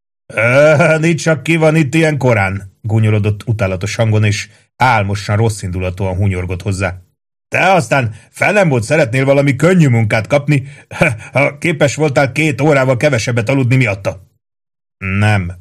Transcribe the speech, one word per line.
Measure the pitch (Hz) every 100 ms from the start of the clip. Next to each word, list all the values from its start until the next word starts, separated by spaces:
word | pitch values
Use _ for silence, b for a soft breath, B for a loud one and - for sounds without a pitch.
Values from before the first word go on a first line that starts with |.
| _ _ -
"Ö, | - 117 135 151 143 160 160
nincs, | 165 170
csak | 165 151
ki | - 165
van | 160 160
itt | 139
ilyen | 160 160 143
korán?" | 127 110 95 98 - _
gúnyolódott | 107 110 107 107 107 104 -
utálatos | 107 95 92 101 -
hangon, | 113 107
és | 107 98 - b b -
álmosan, | 131 113 98 101 - 104
rosszindulatúan | 113 104 92 90 92 90 95 90
hunyorgott | 98 90 90 90
hozzá. | 104 92 92 90 - _ _ _ _
"Te | - 175
aztán | 185 - 143 117 B B
fel | - 156
nem | 208 180
volt | 127
szeretnél | 104 156 135 131 135
valami | 139 143 131
könnyű | 165 190 143
munkát | 117 107 117 107
kapni, | 143 143 143 B B B -
<laughs> | 165 104 -
ha | - 143 143
képes | 165 165 143 -
voltál | 151 147 135
két | - 156 135
órával | 151 139 131 120
kevesebbet | 151 120 131 117 110
aludni | 139 120 131
miatta?" | 117 98 - 87 - _ _ _ _ _ _ _
"Nem", | 95 98 107 104 87 90